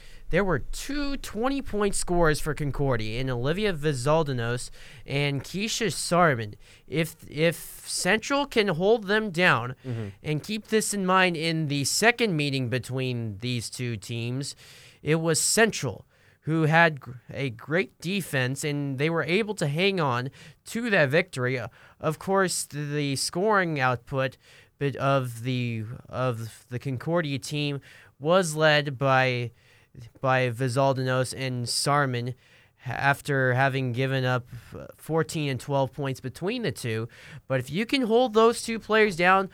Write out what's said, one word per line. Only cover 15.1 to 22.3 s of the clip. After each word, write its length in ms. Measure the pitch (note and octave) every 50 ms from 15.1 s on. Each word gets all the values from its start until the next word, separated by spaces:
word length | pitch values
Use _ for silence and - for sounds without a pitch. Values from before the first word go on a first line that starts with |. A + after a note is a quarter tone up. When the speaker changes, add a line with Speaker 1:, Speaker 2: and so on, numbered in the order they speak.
| D#3
Speaker 1:
was 220 | E3 D#3+ E3 D#3+ -
Central 680 | - - - G#3+ A3+ G#3+ - - - A#2+ E2 - - _ _ _ _ _ _ _
who 200 | - D3 D#3 E3
had 380 | D#3+ D3 D#3+ E3 E3+ E3 D#3 C3
gr-, 100 | - - B2+ B2 _ - -
a 160 | G#2+ C#3 C3+
great 500 | A2 - - - D3 F3+ G#3 - _ -
defense, 640 | - E3 G3+ G3 D#3+ - - C3+ B2+ B2 C3+ - -
and 340 | D3 C#3+ D3 C#3+ C#3 C3+ B2+
they 120 | C#3+ E3
were 140 | E3 E3 C3+
able 300 | D3+ F3 G#3 A3+ G3+ G#3
to 100 | - E3+
hang 340 | C#3+ C#3+ E3 F#3+ G3+ G3 F3+
on 300 | D#3 C3+ A#2+ A#2+ B2 C#3 - - - D#3 - _ -
to 220 | - - A3+ B3 A#3+
that 220 | G3+ F3 D3+ C3
victory. 480 | C3+ E3+ - - - C3 B2 B2 C3 A#2+
Uh, 100 | A2 - _ - - - - -
of 180 | - D#3+ D#3 -
course, 460 | - F#3+